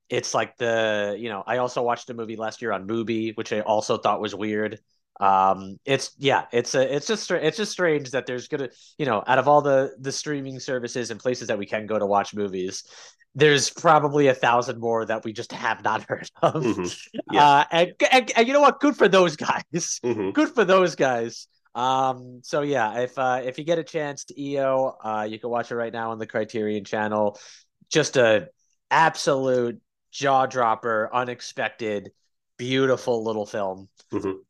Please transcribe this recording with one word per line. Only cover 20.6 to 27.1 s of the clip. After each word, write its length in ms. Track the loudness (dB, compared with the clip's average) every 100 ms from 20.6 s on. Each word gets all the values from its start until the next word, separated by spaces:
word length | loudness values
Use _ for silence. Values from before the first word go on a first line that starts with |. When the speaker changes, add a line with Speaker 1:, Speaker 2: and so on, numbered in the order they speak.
| 4
Speaker 1:
those 300 | 6 4 2
guys. 520 | 0 0 -4 -10 -20 _ _
Um, 680 | -4 0 2 0 -2 -12 -18
so 180 | -6 -4
yeah, 380 | 0 0 0 -2
if, 180 | -4 -2
uh, 240 | -2 -2
if 140 | -4 -8
you 60 |
get 160 | -2 -2
a 40 |
chance 420 | -2 -6 -6 -10 -14
to 140 | -12
E 180 | -6 -2
O, 380 | 0 0 0 -4
uh, 240 | -6 -4 -4
you 100 | -6
can 100 | -6
watch 220 | -4 -4
it 40 | -6
right 180 | -6
now 180 | -6 -8
on 80 | -8
the 80 | -6
Criterion 560 | -4 -4 -4 -2 -4
Channel. 560 | -4 -4 -2